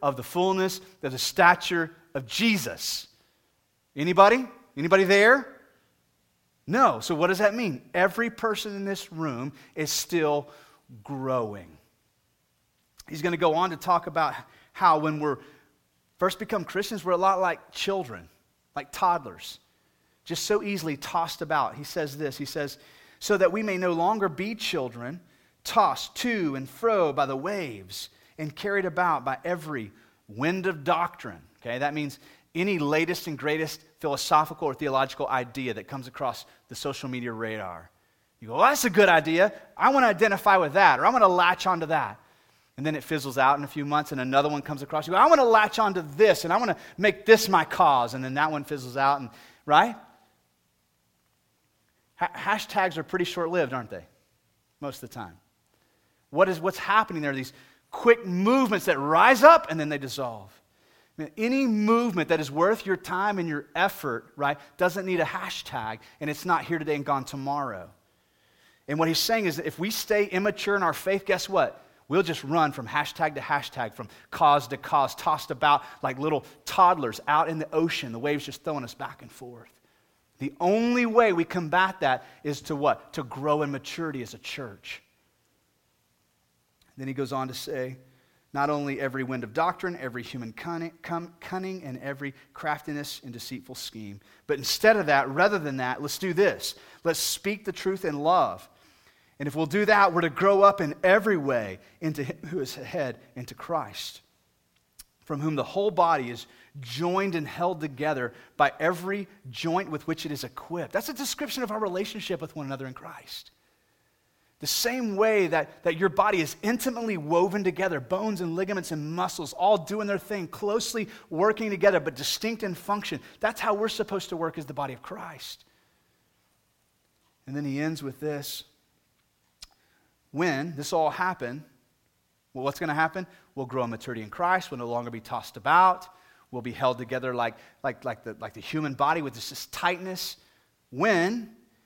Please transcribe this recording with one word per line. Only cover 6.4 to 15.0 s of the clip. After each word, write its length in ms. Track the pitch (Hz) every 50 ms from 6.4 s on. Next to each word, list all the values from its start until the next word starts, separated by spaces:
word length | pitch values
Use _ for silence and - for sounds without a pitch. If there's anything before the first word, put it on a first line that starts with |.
| _ _ _ _ _
No. 320 | - 175 254 269 196 127 113
So 160 | - - 170
what 120 | 151 170
does 100 | 175 190
that 160 | 180 214 202 208
mean? 360 | 240 240 185 135 131 - - -
Every 360 | - 240 202 - 226 233 233
person 460 | 226 - - 226 208 202 - 214 202
in 80 | 196 196
this 280 | 196 196 185 - -
room 420 | 170 160 160 151 127 117 131 143 - - - - -
is 160 | 156 156 143
still 600 | - - - - 175 170 156 151 147 143 147 - - - - - _ _ _ - 123 110
growing. 760 | 104 - 139 135 131 131 131 123 117 107 104 98 87 85 78 - _ _ _ _ _ _ _ _ _ _ _ _ _ _ _ _ _ _ _ _ _ _ _ - -
He's 140 | - - 156
gonna 160 | 151 180 170
go 180 | 156 175 165 156
on 140 | 165 180 185
to 80 | 165
talk 300 | 143 - 180 175 170 170
about 280 | 175 151 165 156 139 123 - - - _ _ _ _ -
how 260 | - 196 175 160
when 220 | 156